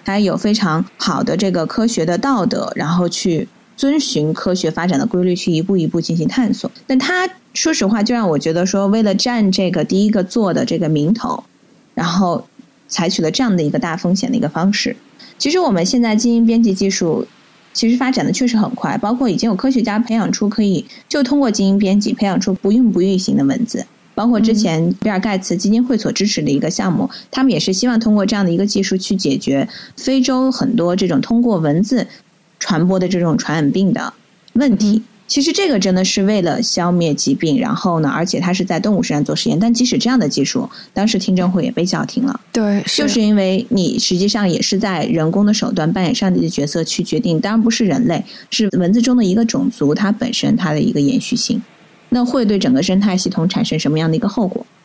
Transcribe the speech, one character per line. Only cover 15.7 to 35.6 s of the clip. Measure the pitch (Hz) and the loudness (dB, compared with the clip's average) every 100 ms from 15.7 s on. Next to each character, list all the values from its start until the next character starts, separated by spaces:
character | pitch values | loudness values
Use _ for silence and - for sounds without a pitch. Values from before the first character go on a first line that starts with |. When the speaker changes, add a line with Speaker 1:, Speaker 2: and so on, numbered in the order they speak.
Speaker 1:
们 | 190 | 0
现 | 180 254 | 0 2
在 | 233 214 | 2 2
基 | 240 | 2
因 | 233 233 | 4 4
编 | 226 | 4
辑 | 226 | 2
技 | 190 196 | 2 0
术 | 190 175 151 - - _ _ _ | 0 0 -2 -4 -12 _ _ _
其 | - 226 | -2 0
实 | 240 | 2
发 | 254 | 0
展 | 262 269 | 0 -2
的 | |
确 | - | 0
实 | 247 226 | 0 0
很 | 208 | -2
快， | - - - | -4 -6 -4
包 | 208 | -2
括 | 247 262 | 0 0
已 | 156 | 0
经 | 226 | 0
有 | |
科 | 185 262 | 0 0
学 | 262 | 0
家 | 233 208 | 0 -2
培 | 226 | 0
养 | 226 170 | 0 0
出 | 185 208 | 0 -2
可 | - | 0
以 | 208 180 - - - | 0 0 -4 -18 -6
就 | 302 | -2
通 | 254 285 | 0 2
过 | 269 | 2
基 | 196 | 2
因 | 190 196 | 2 2
编 | 202 202 | 2 2
辑 | 202 | 0
培 | - 202 | -2 0
养 | 185 | 0
出 | 196 | -2
不 | 190 196 | -2 2
孕 | 220 240 | 4 4
不 | 180 | 2
育 | 185 185 | 2 0
型 | 185 - | 0 0
的 | |
蚊 | 277 269 240 | 0 0 -4
子， | - - _ _ - | -6 -10 _ _ -2
包 | 226 | 0
括 | 233 | 2
之 | 220 | 2
前 | 214 208 160 170 185 | 2 2 0 0 0
比 | 214 | -2
尔 | 185 | -2
盖 | 220 190 | -2 -2
茨 | 190 175 | -2 -2
基 | 196 | 2
金 | 226 | 2
会 | 247 220 | 2 0
所 | 156 | -2
支 | - 202 | -2 -2
持 | - | -2
的 | 147 | -2
一 | 143 | 0
个 | 156 | -2
项 | - 196 | -2 -2
目， | 151 | 0
Speaker 2:
嗯。 | 196 - - | -2 -8 -10
Speaker 1:
他 | - | 0
们 | 269 | 0
也 | 202 | 2
是 | 180 | 0
希 | 190 247 | 0 0
望 | 233 | 2
通 | 226 208 | 2 2
过 | 196 | 2
这 | |
样 | 208 | 0
的 | 185 | 0
一 | 170 | 0
个 | 202 | 0
技 | 202 | 0
术 | 190 190 | 0 -2
去 | - | -2
解 | 190 156 - | -2 0 -2
决 | - 139 - - - - | 0 -2 -2 -6 -20 -8
非 | - 269 | -2 0
洲 | 254 254 262 | 2 2 0
很 | 247 - | 0 0
多 | 233 170 180 | 0 2 2
这 | 185 | 0
种 | 160 | 0
通 | - 233 | 2 2
过 | 240 190 | 2 2
蚊 | 156 156 | 2 2
子 | 220 247 - - _ _ _ - | 2 0 -2 -10 _ _ _ -12
传 | - 165 180 | -4 0 2
播 | 190 | 2
的 | 180 | 0
这 | 180 | 0
种 | 170 156 | 0 0
传 | - 156 | -2 0
染 | 147 | 0
病 | - 190 | 2 2
的 | - - - _ _ - | 0 -4 -12 _ _ -6
问 | - 277 202 | 0 2 2
题。 | 208 | 2
Speaker 2:
嗯。 | 214 - _ - | 2 -2 _ -6
Speaker 1:
其 | - | -2
实 | 285 | 0
这 | 370 | 0